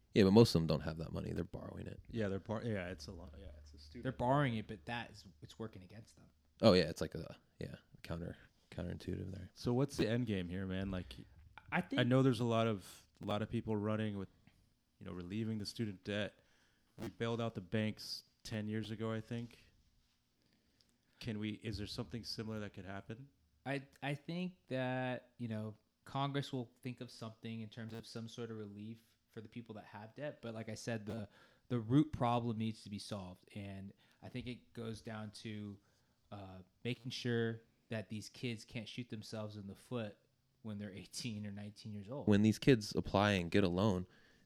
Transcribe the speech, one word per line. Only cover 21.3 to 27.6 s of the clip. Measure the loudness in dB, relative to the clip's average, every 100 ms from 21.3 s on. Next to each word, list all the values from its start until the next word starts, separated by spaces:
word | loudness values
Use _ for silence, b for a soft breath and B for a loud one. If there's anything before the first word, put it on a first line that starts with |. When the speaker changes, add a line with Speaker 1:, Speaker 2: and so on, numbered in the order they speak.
| -4
Speaker 2:
we, | -4 -4
is | -4 -6
there | -6
something | -6 -8 -8
similar | -6 -6 -6 -6
that | -6
could | -8 -10
happen? | -10 -10 -12 -14 _ _ _ -6
Speaker 3:
I, | -6 -6 -8
I | -4
think | -4 -4 -6 -6 -8 -6
that, | -2 0 0 -2 -4 -8 -8
you | -4
know, | -4 -4 -10 _ _ -6
Congress | -2 0 0 -2
will | -4 -6 _
think | -10 -10
of | -12
something | -10 -12 -10 -8 -6